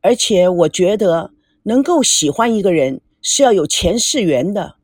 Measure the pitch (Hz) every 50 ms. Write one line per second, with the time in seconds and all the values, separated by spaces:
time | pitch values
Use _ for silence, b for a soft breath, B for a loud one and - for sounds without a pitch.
0 | _ 196 240 240 - - 220 180 180 180 180 170 170 156 - - 185 180 208 208
1 | 214 185 165 165 - - _ _ _ _ _ _ _ 202 226 262 277 - 349 320
2 | 254 - - - - 143 135 - 226 240 226 214 185 196 175 160 135 131 135 127
3 | _ _ _ _ _ - - - 277 254 220 185 151 - - - - 170 190 240
4 | - - - 294 208 170 151 202 143 180 202 202 165 - - _